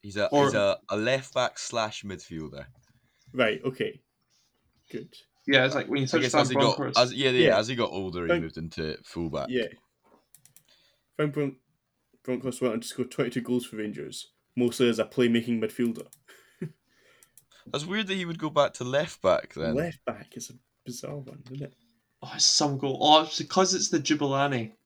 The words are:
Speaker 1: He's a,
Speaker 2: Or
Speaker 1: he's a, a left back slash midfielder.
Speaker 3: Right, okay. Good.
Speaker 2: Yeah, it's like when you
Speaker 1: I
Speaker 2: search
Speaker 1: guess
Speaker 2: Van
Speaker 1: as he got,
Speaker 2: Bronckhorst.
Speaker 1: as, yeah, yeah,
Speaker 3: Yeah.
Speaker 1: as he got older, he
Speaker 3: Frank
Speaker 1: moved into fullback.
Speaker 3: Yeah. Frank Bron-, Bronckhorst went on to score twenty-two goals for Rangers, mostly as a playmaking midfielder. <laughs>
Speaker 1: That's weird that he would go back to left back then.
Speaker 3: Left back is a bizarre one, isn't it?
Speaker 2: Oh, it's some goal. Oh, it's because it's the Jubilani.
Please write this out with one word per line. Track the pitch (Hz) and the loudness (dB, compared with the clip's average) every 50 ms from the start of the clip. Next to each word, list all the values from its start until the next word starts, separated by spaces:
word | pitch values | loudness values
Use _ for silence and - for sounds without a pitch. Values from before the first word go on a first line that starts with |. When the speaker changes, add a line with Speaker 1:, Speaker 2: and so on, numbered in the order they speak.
Speaker 1:
He's | - 104 95 | -14 -8 -2
a, | 104 101 | -2 -2
Speaker 2:
Or | - 143 147 143 | 2 4 4 4
Speaker 1:
he's | 139 123 | 4 4
a, | 107 101 98 95 - _ - | 4 2 2 2 0 _ -6
a | 98 | -4
left | 104 107 120 131 135 131 - - | -2 0 0 0 -2 -4 -4 -2
back | 131 123 113 - | -2 -2 -2 -4
slash | - - - - 117 107 110 - - - | -8 -12 -6 -4 -4 -4 -4 -6 -10 -10
midfielder. | 101 92 87 - - 85 80 78 73 - 71 67 - - _ _ _ _ _ _ _ _ _ _ - - | -10 -12 -12 -12 -12 -10 -10 -10 -10 -12 -14 -16 -16 -20 _ _ _ _ _ _ _ _ _ _ -10 0
Speaker 3:
Right, | 127 120 107 107 - - | 2 2 2 2 -2 -4
okay. | 131 127 - 110 90 - - _ _ _ _ _ _ _ _ _ _ _ _ _ _ _ _ _ _ | -6 -4 -4 -6 -6 -6 -12 _ _ _ _ _ _ _ _ _ _ _ _ _ _ _ _ _ _
Good. | - 113 117 - - - _ _ _ _ _ | -14 -14 -14 -14 -20 -20 _ _ _ _ _
Speaker 2:
Yeah, | - 139 131 131 | 4 4 4 4
it's | 131 - | 4 0
like | 135 - | -2 -2
when | - 143 | -2 -2
you | 139 131 | -2 0
Speaker 1:
I | |
Speaker 2:
search | 131 - 160 | 0 0 0
Speaker 1:
guess | 131 123 | 2 4
Speaker 2:
Van | 147 151 | 4 2
Speaker 1:
as | 139 131 | 2 4
he | 131 | 4
got, | 139 135 113 - | 4 4 4 2
Speaker 2:
Bronckhorst. | - 139 123 131 127 | 0 -4 0 2 2
Speaker 1:
as, | 127 127 127 | 2 2 0
yeah, | 127 139 131 | 0 2 2
yeah, | 127 123 123 143 | 4 6 6 6
Speaker 3:
Yeah. | 92 | 6
Speaker 1:
as | 101 110 | 4 2
he | 113 131 | 0 0
got | 117 110 - | -2 -2 -2
older, | - 98 95 92 82 87 85 | -2 -4 -4 -4 -4 -2 0
he | 82 | 0
Speaker 3:
Frank | 87 85 82 | 0 0 0
Speaker 1:
moved | 78 - | -6 -8
into | 80 80 80 - 85 80 78 - - - | -10 -10 -8 -6 -6 -4 -4 -6 -8 -12
fullback. | - - 85 85 80 71 73 67 - | -12 -6 -6 -4 -4 -4 -4 -4 -2
Speaker 3:
Yeah. | 127 123 110 - - _ _ _ _ _ _ _ _ _ _ _ - - _ _ _ - _ _ _ _ _ _ _ _ _ _ _ | -2 -2 -2 -4 -8 _ _ _ _ _ _ _ _ _ _ _ -20 -20 _ _ _ -20 _ _ _ _ _ _ _ _ _ _ _
Frank | - 151 147 139 | -2 -2 -2 0
Bron-, | 147 143 139 - _ _ _ _ _ _ _ _ _ _ _ _ _ _ | -2 -4 -4 -6 _ _ _ _ _ _ _ _ _ _ _ _ _ _
Bronckhorst | 131 127 117 127 131 123 - | -6 -6 -4 -4 -8 -4 -2
went | 127 123 107 | -2 -2 -2
on | 117 | -2
to | 117 | -6
score | - - - 120 | -8 -6 -6 -6
twenty-two | - - - 131 123 - 127 | -6 -2 -4 -4 -2 -2 -4
goals | 117 117 123 123 120 | -2 0 -2 -2 -2
for | - - | -4 -8
Rangers, | 107 107 107 101 143 - - - - - _ _ _ _ _ _ | -6 -6 -6 -6 -8 -10 -10 -12 -14 -16 _ _ _ _ _ _
mostly | 123 123 120 120 - 127 120 | 0 0 0 2 4 2 4
as | 113 110 | 4 0
a | 104 | -2
playmaking | - - - 123 117 117 117 113 120 117 113 | -2 2 2 4 4 4 2 2 0 -2 -2
midfielder. | 110 107 - - 120 117 113 - - - - _ _ - - - _ _ _ _ | -2 -4 -2 0 -2 -2 -2 -4 -12 -16 -20 _ _ -20 -20 -20 _ _ _ _
<laughs> | 180 151 - _ _ _ _ _ _ _ _ _ - _ _ - _ _ _ - _ - | -12 -12 -12 _ _ _ _ _ _ _ _ _ -20 _ _ -20 _ _ _ -20 _ -8
Speaker 1:
That's | - 143 151 | -8 -8 -6
weird | 165 196 214 220 | -4 -4 -4 -2
that | 190 190 | -2 -4
he | 190 180 | -4 -4
would | 170 170 170 | -4 -6 -6
go | 160 156 | -6 0
back | 151 147 139 - - | 2 2 2 2 0
to | - 123 | -6 -6
left | 123 131 143 165 - - _ | -2 0 0 -2 -2 -6 _
back | - 92 85 - - - - | 2 2 2 2 0 -6 -8
then. | - 80 80 78 | -4 -2 0 0
Speaker 3:
Left | 135 170 170 - - _ | 0 -2 -4 -6 -8 _
back | - 113 101 - _ - | -10 -10 -10 -16 _ -14
is | 117 117 - | -14 -14 -14
a | 123 - _ _ _ _ _ | -16 -20 _ _ _ _ _
bizarre | - 120 - - 139 147 | -14 -14 -12 -12 -10 -12
one, | 143 131 123 - 139 - - | -12 -12 -14 -18 -20 -18 -14
isn't | 131 139 139 | -12 -12 -12
it? | 139 _ _ _ _ _ _ _ _ _ _ | -12 _ _ _ _ _ _ _ _ _ _
Speaker 2:
Oh, | - 131 - | -16 -12 -2
it's | - - | 2 2
some | - - - 156 143 139 | 4 4 4 2 0 0
goal. | 127 143 139 135 - | -2 -2 -4 -2 4
Oh, | - 151 151 156 160 | 6 8 8 8 8
it's | 160 - - | 4 -4 -8
because | 151 - - 190 190 185 190 | -6 0 2 2 4 4 2
it's | 180 - - | -2 0 0
the | - 156 | 0 0
Jubilani. | 131 - 151 143 147 139 135 139 139 143 135 120 110 107 - _ _ | 2 2 0 2 2 0 2 2 2 0 0 -2 -4 -6 -10 _ _